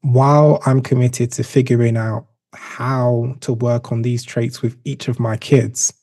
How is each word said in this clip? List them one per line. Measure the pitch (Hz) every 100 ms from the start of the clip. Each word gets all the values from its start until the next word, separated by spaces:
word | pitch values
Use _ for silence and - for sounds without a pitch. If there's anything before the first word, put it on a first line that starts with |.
while | 143 123 135 147 151 - -
I'm | 131
committed | 127 127 123 - 120
to | -
figuring | 117 139 127 120 117 113
out | 110 110 - _ _
how | - - - 123 131 123 120 120 135
to | -
work | 117 120 120 -
on | 117
these | 120 120
traits | - - 120 -
with | 113 - -
each | 135 -
of | 123
my | 117 113
kids | - 139 110 - - -